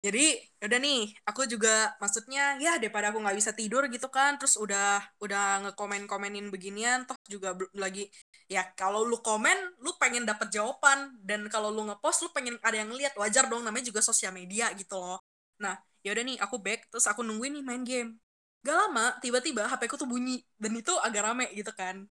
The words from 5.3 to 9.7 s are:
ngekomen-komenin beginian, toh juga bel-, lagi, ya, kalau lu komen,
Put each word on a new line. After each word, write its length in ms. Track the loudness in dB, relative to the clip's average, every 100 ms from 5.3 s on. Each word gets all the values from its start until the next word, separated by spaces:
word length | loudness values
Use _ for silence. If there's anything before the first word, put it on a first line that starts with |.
| 0 2 2
ngekomen-komenin 880 | -2 -6 -6 -6 -4 -4 -4 -8 -8
beginian, 560 | -10 -8 -4 0 0 -2
toh 80 | -12 -12
juga 240 | -8 -6
bel-, 160 | -4 -8 -4
lagi, 320 | -4 -4 -10 -12 _ -20 _
ya, 160 | -2 -2
kalau 320 | -2 0 2 2
lu 160 | 2
komen, 560 | 2 2 4 2 0